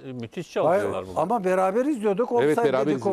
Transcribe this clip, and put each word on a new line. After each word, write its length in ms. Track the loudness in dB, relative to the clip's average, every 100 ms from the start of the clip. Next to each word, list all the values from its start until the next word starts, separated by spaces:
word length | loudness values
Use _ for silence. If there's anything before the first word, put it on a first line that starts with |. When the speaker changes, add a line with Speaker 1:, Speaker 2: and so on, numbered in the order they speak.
| -10 -10
Speaker 1:
müthiş 360 | -10 -10 -6 0
Speaker 2:
Hayır, 80 |
Speaker 1:
çalışıyorlar 420 | 2 2 0 -4 -6
burada. 120 | -4
Speaker 2:
ama 240 | -2 0
beraber 400 | 0 2 2 2
izliyorduk. 480 | 0 0 0 0 0
Offside 140 | 2 2
Speaker 3:
Evet, 40 | 4
beraber 220 | 2 2 0
Speaker 2:
dedik 120 | 0
Speaker 3:
izledik. 80 | 0